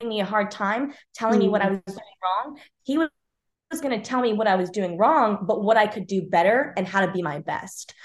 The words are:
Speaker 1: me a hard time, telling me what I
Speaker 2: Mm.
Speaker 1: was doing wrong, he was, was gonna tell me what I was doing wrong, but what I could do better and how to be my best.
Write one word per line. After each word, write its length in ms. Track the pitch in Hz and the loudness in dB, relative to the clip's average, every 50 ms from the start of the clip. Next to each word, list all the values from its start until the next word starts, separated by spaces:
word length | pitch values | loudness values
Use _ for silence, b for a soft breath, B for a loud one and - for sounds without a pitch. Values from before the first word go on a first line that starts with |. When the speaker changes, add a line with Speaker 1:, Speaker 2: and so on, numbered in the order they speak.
| 233 | -8
Speaker 1:
me 180 | 226 214 208 | -4 -4 -4
a 40 | 190 | -2
hard 240 | 185 214 214 202 208 | 0 0 -2 -2 -2
time, 420 | - - 202 196 220 254 285 285 B B B _ - | -4 -4 -2 -2 -2 -2 -4 -6 B B B _ -8
telling 260 | - 233 226 220 208 | -4 0 2 4 4
me 80 | 196 | 4
what 140 | 196 208 202 | 4 2 2
I 60 | 196 196 | 2 0
Speaker 2:
Mm. 140 | 196 190 - | -2 -4 -6
Speaker 1:
was 100 | 190 190 | -12 -14
doing 200 | - - - - _ 185 | -16 -18 -20 -10 _ -4
wrong, 360 | 185 190 214 262 302 294 B B B _ _ _ | -2 -2 -2 -4 -6 -12 B B B _ _ _
he 140 | 262 277 | -4 -2
was, 120 | 320 320 302 - _ _ _ _ _ _ _ _ _ _ _ | 0 -2 -2 -4 _ _ _ _ _ _ _ _ _ _ _
was 100 | 294 320 | -8 -6
gonna 200 | 285 269 240 208 | -4 -4 -4 -4
tell 200 | - - 254 247 | -4 -2 -2 0
me 120 | 247 220 214 | 2 2 0
what 140 | 208 220 | 2 2
I 80 | 202 190 | 2 2
was 140 | 185 180 180 | 2 0 -2
doing 260 | - 208 185 175 170 | -2 -4 -4 -2 0
wrong, 480 | 180 220 277 320 294 233 214 202 - 190 | 2 4 4 6 4 4 2 0 0 -2
but 160 | 190 - 214 196 | -2 -2 0 2
what 140 | 214 220 | 4 4
I 80 | 220 214 | 4 4
could 200 | 208 - 214 170 | 2 0 -6 -6
do 140 | - 196 190 165 | -2 -2 -2 0
better 500 | - 190 170 175 202 233 262 294 294 - | 2 2 4 4 6 4 4 0 -2 -4
and 100 | 196 190 | -6 -6
how 180 | 180 190 196 185 | -2 0 0 0
to 60 | 175 | 0
be 100 | 190 180 | 0 -4
my 180 | 170 147 147 147 | -4 -4 -6 -6
best. 540 | - - 151 - - 190 - - - - B B | -6 -6 -6 -6 -8 -12 -14 -16 -18 -18 B B